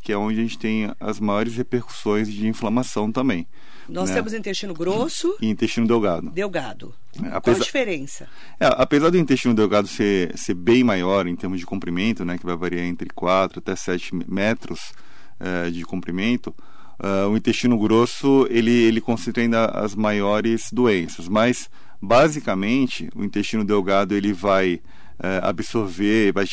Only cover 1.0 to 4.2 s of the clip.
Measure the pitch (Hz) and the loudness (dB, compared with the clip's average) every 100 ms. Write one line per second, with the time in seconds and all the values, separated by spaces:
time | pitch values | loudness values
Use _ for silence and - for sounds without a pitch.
1 | 104 104 104 101 113 117 123 123 - - | -6 -4 -2 0 0 -2 -2 -2 -4 -6
2 | 107 104 107 104 110 110 107 117 127 107 | 0 0 0 -2 -2 0 0 0 0 -2
3 | 107 120 135 87 82 - - - - 170 | -2 0 0 0 -4 -10 -12 -12 -8 -4
4 | 190 190 | -2 -2